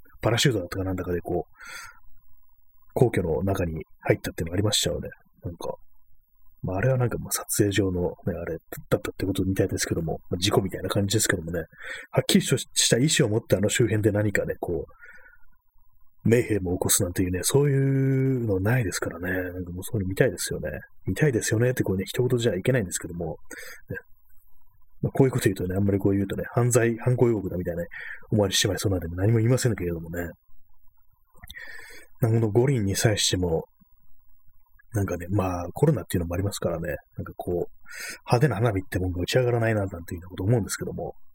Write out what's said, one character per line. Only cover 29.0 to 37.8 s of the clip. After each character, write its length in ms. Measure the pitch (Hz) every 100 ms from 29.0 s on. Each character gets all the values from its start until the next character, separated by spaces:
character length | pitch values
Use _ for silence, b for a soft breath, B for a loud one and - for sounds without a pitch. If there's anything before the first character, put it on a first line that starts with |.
で、 60 | 85
何 160 | 87 101
も 80 | 117
言 80 | 113
い 20 |
ま 100 | 127
せ 100 | 120
ん 80 | 101
け 80 |
れ 80 | 87
ど 80 | 85
も 100 | 82
ね。 180 | 85 82 - - - - - - _ - - _ - - B B B B B B -
な 80 | 117
ん 40 |
か 80 | 113
こ 60 | 113
の 40 |
五 160 | 110 120
輪 180 | 131
に 120 | 98 95
際 220 | 117 101
し 100 | -
て 80 | 92
も、 280 | 87 80 - _ _ _ - - - - - - - - -
な 100 | 104
ん 40 | 95
か 100 | 85
ね、 100 | 87
ま 340 | 98 92 90
あ、 40 | 85
コ 120 | - 151
ロ 60 |
ナ 100 | 120
っ 20 | -
て 100 | 90
い 20 |
う 40 |
の 40 | 85
も 80 |
あ 40 | 87
り 40 |
ま 100 | 101
す 60 | -
か 120 | 90
ら 100 | 82
ね、 160 | 80 - - -
な 60 |
ん 20 |
か 80 | 92 -
こ 160 | -
う、 20 | 87 - -